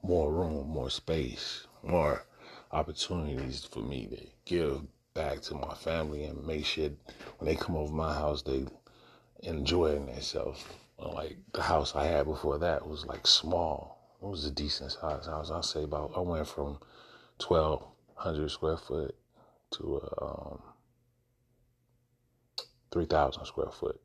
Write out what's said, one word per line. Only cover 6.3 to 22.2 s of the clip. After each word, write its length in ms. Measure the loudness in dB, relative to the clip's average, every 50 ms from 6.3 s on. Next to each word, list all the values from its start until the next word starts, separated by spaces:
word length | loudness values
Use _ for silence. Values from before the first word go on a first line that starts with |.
| -6 -6 -4
make 200 | -2 -2 -2 0
sure 240 | -2 0 0 0 0 -2 -6 -14 -20 -18 -16 -16 -16 -10
when 100 | -4 0
they 80 | 2 2
come 200 | 2 2 0 0
over 180 | 0 0 0 0
my 200 | 0 2 2 0
house, 280 | 2 2 2 2 0
they 240 | 0 0 0 0 0 -2 -8 -14 _ -20 -20 -20 -20 -20 -20 -20 _ _ _ -12 -8
enjoying 600 | -4 -4 -2 0 2 4 6 6 6 4 2 0
themselves. 580 | -4 -6 -6 -6 -4 -2 -2 -2 -2 -6 -8 -12 -16 -16 -18 -20 -20 _
Like, 400 | -10 -8 -6 -6 -6 -6 -6 -10 -12 -18 -6 -4
the 80 | -2
house 340 | 2 4 4 4 4 2 0
I 100 | 2 2
had 200 | 4 4 4 4
before 320 | 2 0 0 0 0 2 2
that 280 | 2 2 2 2 0
was, 180 | -4 -8 -8 -6
like, 200 | -8 -8 0 4
small. 920 | 6 6 6 6 2 2 2 2 2 0 -2 -6 -10 -16 -20 -20 -20 -20 _
It 40 | -8
was 180 | -6 -4 -2 -4
a 60 | -4
decent 400 | -2 -2 -2 -2 -2 -2 -4 -6
size 340 | -6 -2 -2 -2 -2 -2 -4
house. 260 | -4 -4 -4 -4 -2
I 100 | -2 -2
say 220 | -2 -2 -2 -2 -2
about, 280 | 0 -2 -2 -2 -2 -2
I 40 | -2
went 280 | 0 0 0 0 -2
from 320 | -2 -4 -4 -4 -4 -4 -8 -12 -20 -20 -20 -20 -20 -20 -20 -20 -20 _
twelve 460 | _ 2 6 6 6 8 6 2 0 -2 -8 -20 _ _ _ -12
hundred 360 | -4 -2 0 0 2 0 -2
square 240 | -2 0 2 2 2
foot 400 | 0 -2 -4 -2 -2 -2 -4 -6 -10 _ _ _ -20 -20 -20 _ _ _ _
to 240 | -10 -8 -4 -2 -2
a, 280 | -2 -2 -4 -6 -4 -4
um, 360 | -4 -6 -6 -8 -10 -10 -12 -14 -18 -20 _ _ _ _ _ _ _ _ _ _ _ _ _ _ _ _ _ _ _ _ _ _ _ _ _ _ _ _ _